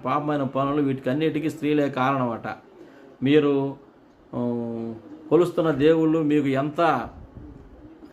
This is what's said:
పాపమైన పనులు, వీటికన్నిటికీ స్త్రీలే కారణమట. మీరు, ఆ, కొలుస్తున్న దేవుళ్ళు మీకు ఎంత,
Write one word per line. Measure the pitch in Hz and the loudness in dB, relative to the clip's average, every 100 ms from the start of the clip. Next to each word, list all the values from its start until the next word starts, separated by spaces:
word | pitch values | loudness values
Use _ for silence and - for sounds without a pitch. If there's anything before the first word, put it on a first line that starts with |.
పాపమైన | 127 143 147 147 | -4 -2 0 -2
పనులు, | 131 135 139 147 | -2 -2 0 0
వీటికన్నిటికీ | 139 135 156 151 160 151 156 | 0 -2 -2 0 0 0 -4
స్త్రీలే | 151 147 151 139 | -4 0 2 0
కారణమట. | 135 127 135 120 110 113 - - - - - - - | 0 0 0 -2 -4 -8 -12 -14 -20 -20 -20 -20 -2
మీరు, | 131 151 143 139 139 147 - - - _ - | 4 4 4 2 -2 -6 -18 -20 -20 _ -12
ఆ, | 127 120 120 117 113 117 113 - - - | -6 -4 -4 -6 -6 -8 -10 -14 -14 2
కొలుస్తున్న | 160 170 180 160 | 4 4 2 0
దేవుళ్ళు | 135 151 160 160 160 | 4 4 4 4 2
మీకు | 151 147 139 | 2 2 2
ఎంత, | 131 147 147 165 131 113 - - - - - - - - - - | 0 0 0 2 2 -4 -12 -20 -18 -18 -20 -20 -20 -20 -20 -20